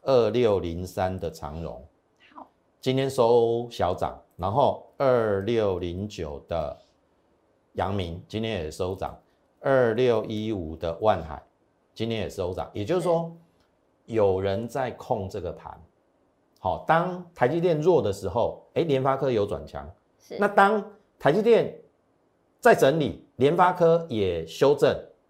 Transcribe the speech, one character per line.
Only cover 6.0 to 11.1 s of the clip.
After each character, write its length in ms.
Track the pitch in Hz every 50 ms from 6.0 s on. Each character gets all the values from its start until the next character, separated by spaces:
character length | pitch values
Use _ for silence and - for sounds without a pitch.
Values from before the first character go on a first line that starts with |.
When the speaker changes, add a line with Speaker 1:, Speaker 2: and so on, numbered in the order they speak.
| 101 107
Speaker 1:
九 340 | - - 85 76 73 69 - -
的 280 | 85 82 78 69 65 - _ _ _ _ _ _ _ _ _ _ _ _ _ _ _ _ _ _ -
阳 180 | - 92 95 98
明 280 | 101 90 85 82 82 -
今 160 | - - 110 113
天 220 | 113 110 92 78
也 60 | 78
收 240 | 78 - 92 90 95
涨， 200 | 85 - 69 - - _ _ _ _ _ _ _ _
二 320 | - 143 139 131 127 117 110
六 300 | 113 127 123 117 107 -
一 280 | - 113 107 107 110 110
五 220 | 98 85 78 80
的 200 | 82 - 82 82 -
万 220 | 107 107